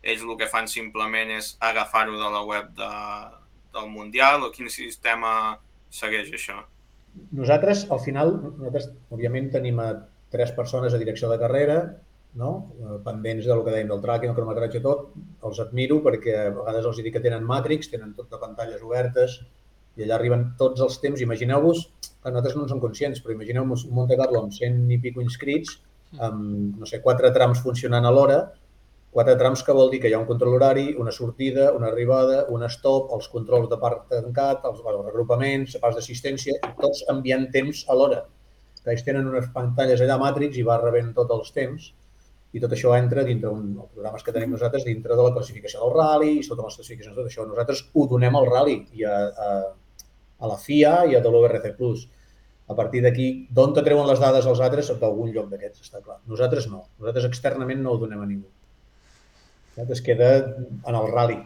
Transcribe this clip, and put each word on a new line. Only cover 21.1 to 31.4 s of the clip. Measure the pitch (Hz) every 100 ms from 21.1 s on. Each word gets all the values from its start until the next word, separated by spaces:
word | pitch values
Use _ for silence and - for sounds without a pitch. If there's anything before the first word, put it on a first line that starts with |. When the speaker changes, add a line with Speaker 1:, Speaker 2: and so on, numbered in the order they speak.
| 139
Speaker 2:
Imagineu-vos, | 120 113 123 139 160 170 165 _ - _
que | 131
nosaltres | 123 127 143
no |
en | 135
som | 131
conscients, | 117 - 143 123
però | 117 110
imagineu-vos | 107 123 131 123 -
un |
Monte | 123 123 127
Carlo | 131 117
amb | 107 101
cent | 120 123 123
i | 120
pico | 123 123
inscrits, | 120 - 139 151 165 - _ _ _ 143
amb, | 113 107 104 101 101 101
no | 107
sé, | 113
quatre | 127 120 127 127
trams | 123 120
funcionant | 131 123 127 120 120
alhora, | 131 139 139 - - _ _ _ _ _
quatre | 117 120 127
trams | 127 131
que | - 135
vol | 131
dir | 131
que | 123
hi |
ha | 110
un | 117
control | 120 123 127
horari, | 135 135 139 123
una | 117
sortida, | 107 117 120